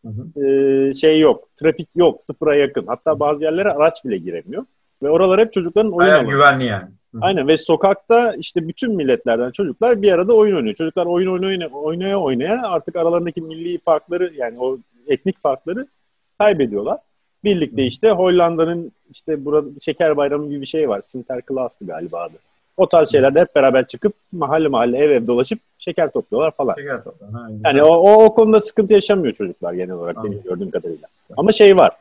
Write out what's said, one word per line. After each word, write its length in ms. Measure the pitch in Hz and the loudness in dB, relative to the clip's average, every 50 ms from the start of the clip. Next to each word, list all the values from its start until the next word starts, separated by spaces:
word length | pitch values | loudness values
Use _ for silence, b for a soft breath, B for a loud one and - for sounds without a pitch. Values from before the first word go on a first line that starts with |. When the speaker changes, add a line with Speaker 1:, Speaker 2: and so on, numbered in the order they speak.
| _ | _
Speaker 1:
Hı 40 | 113 | -14
hı. 340 | 107 117 135 165 _ 143 139 | -14 -14 -14 -12 _ -4 -2
Speaker 2:
e, 480 | 135 135 139 139 135 135 135 135 139 135 | 0 0 2 2 2 2 2 0 -2 -2
şey 260 | 139 - 156 156 156 | 0 2 2 4 4
yok, 240 | 156 143 113 - - _ _ | 4 4 2 2 -4 _ _
trafik 320 | _ 139 160 - - 160 _ _ | _ -2 -2 -2 -2 -10 _ _
yok, 260 | 170 175 160 151 - _ | 2 2 2 2 -2 _
sıfıra 280 | - 143 _ 160 156 143 | -16 -10 _ -2 0 2
yakın. 320 | 147 143 139 139 143 135 | 2 0 0 -2 -6 -6
Hatta 320 | 120 120 - _ 160 151 143 | -6 -10 -6 _ -4 -2 0
bazı 240 | 147 147 151 143 156 | -2 -2 -2 -2 -4
yerlere 260 | 156 156 180 196 208 | -4 -2 -2 -2 -2
araç 340 | 156 143 151 165 160 - _ | 0 2 0 0 0 -2 _
bile 120 | 131 104 | -8 -8
giremiyor. 480 | 92 82 90 85 82 80 85 127 196 262 _ _ _ _ _ _ _ 135 | -8 -8 -10 -10 -10 -12 -12 -14 -14 -14 _ _ _ _ _ _ _ -2
Ve 60 | 143 | 0
oralar 320 | 156 170 190 190 185 202 | 2 2 2 2 4 2
hep 120 | 226 226 - | 2 0 0
çocukların 380 | 196 170 170 - 208 220 220 | -6 -6 -2 0 0 0 0
oyun 80 | 180 170 | 0 0
Speaker 1:
Bayağı 180 | 175 180 156 | 2 4 4
Speaker 2:
alanı. 120 | 151 127 131 | 4 2 0
Speaker 1:
güvenli 360 | 139 139 143 143 139 131 127 | 0 4 4 4 4 2 -2
yani. 220 | 117 104 95 90 - - _ _ _ | -4 -6 -6 -8 -14 -20 _ _ _
Hı 60 | - | -10
hı. 40 | 113 | -4
Speaker 2:
Aynen 260 | 127 185 196 175 131 | -2 -2 -2 0 2
ve 100 | 139 160 | 2 0
sokakta 760 | 156 - - 165 156 - 196 196 - _ _ 226 233 240 226 185 | 0 2 0 0 2 2 0 0 -2 _ _ 2 2 2 0 -4
işte 300 | - 170 - - 180 165 | -6 -12 -6 -6 -6 -6
bütün 280 | 156 - - 262 240 214 | -6 -8 -6 -4 -4 -4
milletlerden 560 | 180 147 131 127 117 - 123 113 117 123 127 | -2 0 0 0 0 0 -2 -2 -2 -2 -6
çocuklar 500 | 120 - 202 156 123 _ 214 247 240 202 | -4 -6 -6 -6 -4 _ 0 0 0 0
bir 100 | 196 202 | 0 -2
arada 220 | 180 170 180 202 240 | -2 -2 0 2 2
oyun 220 | 220 214 214 196 | 4 4 2 0
oynuyor. 200 | 165 120 107 104 | -2 -2 -4 -6
Çocuklar 300 | - 160 160 - 185 175 | -6 -8 -6 -4 -4 -4
oyun 220 | 175 175 175 185 185 185 180 185 | -2 -2 -2 -2 -2 -4 -4 -4
oynaya, 240 | 190 196 180 170 151 | -4 -6 -6 -8 -10
oynaya, 500 | 123 143 151 151 165 175 185 196 196 202 | -10 -8 -8 -6 -6 -6 -6 -4 -4 -2
oynaya 420 | 175 139 131 120 135 175 214 254 247 | -2 -2 -4 -4 -2 -4 -4 -4 -4
artık 320 | 208 180 160 - - - | -4 -6 -6 -6 -6 -6
aralarındaki 460 | 175 165 170 170 175 170 175 151 180 | -2 -2 0 0 -2 -4 -4 -8 -10
milli 360 | 160 160 160 160 170 175 175 | -12 -12 -14 -12 -10 -8 -10
farkları 560 | 170 _ 170 160 156 _ _ 170 175 185 175 156 | -6 _ 0 0 0 _ _ -4 -4 -4 -6 -4
yani 220 | 143 123 117 113 120 | -8 -8 -8 -6 -6
o 180 | 127 131 131 123 117 _ _ _ 120 | -6 -6 -6 -8 _ _ _ _ _
etnik 340 | 147 139 123 _ 190 185 _ | -4 -4 -2 _ -6 -8 _
farkları 460 | _ 147 135 131 _ 160 180 240 277 _ _ _ _ _ _ _ _ _ _ _ | _ -4 -4 -4 _ -10 -10 -10 -12 _ _ _ _ _ _ _ _ _ _ _
kaybediyorlar. 580 | 208 214 202 190 214 117 104 101 104 143 196 - _ _ _ _ _ _ _ _ - | 2 2 2 2 -2 -2 -2 -6 -6 -6 -8 -8 _ _ _ _ _ _ _ _ -2
Birlikte 380 | 208 196 175 151 139 139 - | -2 0 0 -2 -4 -2 -4
Speaker 1:
Hı. 40 | 131 | -4
Speaker 2:
işte 260 | 123 - - - 220 | -4 -4 0 2 2
Hollanda'nın 800 | 208 175 185 185 180 180 170 170 170 160 165 165 170 170 170 123 _ _ _ _ | 2 4 2 2 4 4 2 2 2 0 -2 -2 -2 -8 -10 -12 _ _ _ _
işte 340 | 143 - _ - 156 143 135 | -20 -16 _ -6 -6 -6 -4
burada 220 | 143 147 151 147 147 147 143 | -2 -2 -2 -2 -2 -14 -10
şeker 360 | - - 151 _ 175 156 151 | -8 -8 -4 _ 0 0 2
bayramı 320 | 143 143 143 143 147 151 147 | 0 0 -2 -2 -4 -6 -8
gibi 120 | 143 143 | -10 -10
bir 40 | 135 | -10
şey 240 | - - 156 151 127 | -6 -4 -2 -2 -2
var. 120 | 104 101 | -2 -6
Sinterklaas'tı 840 | - - - 131 117 _ 131 123 - _ 135 127 127 117 - _ 104 | -6 -12 -16 -16 -12 _ -10 -12 -8 _ -6 -6 -6 -8 -10 _ -16
galiba 360 | 87 80 80 85 85 85 85 | -14 -12 -12 -12 -10 -10 -10
adı. 120 | 85 82 - - _ _ _ _ _ _ _ | -10 -12 -14 -20 _ _ _ _ _ _ _
O 100 | - 190 - | -2 0 4
tarz 220 | - 170 156 - | 4 4 4 4
şeylerde 300 | - 143 131 139 139 156 | 4 4 4 4 4 4
hep 140 | 175 - _ | 2 4 _
beraber 320 | 151 131 135 123 127 123 | 2 2 4 4 2 0
çıkıp 260 | _ - - - 208 - _ _ _ | _ -8 -4 -4 -4 -4 _ _ _
mahalle 360 | - 175 151 131 147 160 160 | -8 -8 -4 -2 -2 0 0
mahalle 300 | 147 135 117 120 123 120 | 0 0 0 0 0 0
ev 120 | 131 147 151 | 0 2 2
ev 180 | 143 123 117 | 2 2 0
dolaşıp 320 | 113 123 120 - - 226 220 _ _ _ _ | 0 0 -2 0 -2 -6 -10 _ _ _ _
şeker 320 | - 180 160 - 165 139 | -12 -8 -4 -2 -4 -2
topluyorlar 400 | _ 123 110 _ 143 139 156 160 | _ -6 -6 _ -4 -2 -2 -2
falan. 240 | - - 139 120 110 | -2 -4 -4 -4 -4
Speaker 1:
Şeker 280 | - 139 143 135 120 - | -6 -8 -10 -10 -10 -12
topluyorlar, 380 | - - _ - 104 107 120 | -16 -20 _ -20 -16 -16 -16
ha, 60 | 120 113 | -14 -16
güzel. 120 | 110 107 107 | -16 -4 -2
Speaker 2:
Yani 180 | - 135 139 147 | 0 4 6 6
o, 120 | 156 170 | 6 6
o, 280 | 170 180 202 214 220 220 | 8 8 8 8 10 8
o 100 | 220 220 | 8 6
konuda 260 | 233 220 220 220 214 | 4 4 4 4 2
sıkıntı 320 | 208 - - - 208 190 214 | 2 0 -2 -2 2 4 4
yaşamıyor 400 | 202 196 - 208 190 165 123 - | 2 4 2 -2 0 0 -4 -4
çocuklar 400 | - 104 90 82 _ 87 87 87 | -4 -8 -8 -8 _ -8 -8 -6
genel 180 | 90 90 90 | -6 -8 -8
olarak 240 | 92 85 85 85 85 | -8 -10 -8 -8 -8
benim 120 | - - 104 | -8 -8 -10
Speaker 1:
Anladım. 120 | 101 101 92 90 | -10 -10 -10 -10
Speaker 2:
gördüğüm 220 | 92 87 98 92 | -8 -8 -8 -8
kadarıyla. 360 | - 110 - - 82 78 - _ _ _ _ _ - | -8 -8 -8 -8 -12 -12 -16 _ _ _ _ _ -6
Ama 140 | - 156 214 | 0 0 0
şey 260 | 214 - 208 202 196 | 4 6 6 6 8
var. 140 | 185 139 95 - _ | 8 6 4 2 _